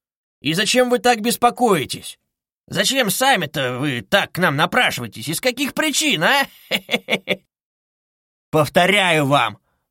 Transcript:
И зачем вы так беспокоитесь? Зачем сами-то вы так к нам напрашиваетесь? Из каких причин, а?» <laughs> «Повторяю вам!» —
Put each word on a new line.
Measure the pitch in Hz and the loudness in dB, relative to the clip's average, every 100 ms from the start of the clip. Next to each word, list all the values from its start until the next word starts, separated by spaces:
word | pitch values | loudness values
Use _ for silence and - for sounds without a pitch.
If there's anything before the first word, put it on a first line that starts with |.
| _ _ _ _ | _ _ _ _
И | - | -4
зачем | 160 214 247 247 | -2 0 2 2
вы | 247 | 2
так | 240 233 | 2 2
беспокоитесь? | 214 226 240 233 240 175 120 - - - _ _ _ _ _ | 0 2 0 2 2 2 0 -8 -12 -20 _ _ _ _ _
Зачем | 160 208 262 220 | -4 -2 0 0
сами-то | - 262 240 151 151 127 123 | 0 2 2 -2 -4 -4 -2
вы | 147 123 | -4 -4
так | - 196 165 | 0 -2 0
к | - | 0
нам | 175 | 0
напрашиваетесь? | 143 175 254 214 - 117 107 120 | 2 0 2 0 -2 -10 -10 -8
Из | 165 | -4
каких | 254 240 277 | -4 -2 -4
причин, | - 311 254 311 175 | -2 -2 0 0 0
а?» | 180 269 277 - - | 2 0 -2 -8 -6
<laughs> | 226 - 233 - - - 185 _ _ _ _ _ _ _ _ _ _ _ | -6 -4 -6 -4 -6 -4 -8 _ _ _ _ _ _ _ _ _ _ _
«Повторяю | 156 143 190 180 202 185 160 139 | 0 2 2 4 2 2 2 2
вам!» — | 143 117 104 _ _ _ | 2 0 -4 _ _ _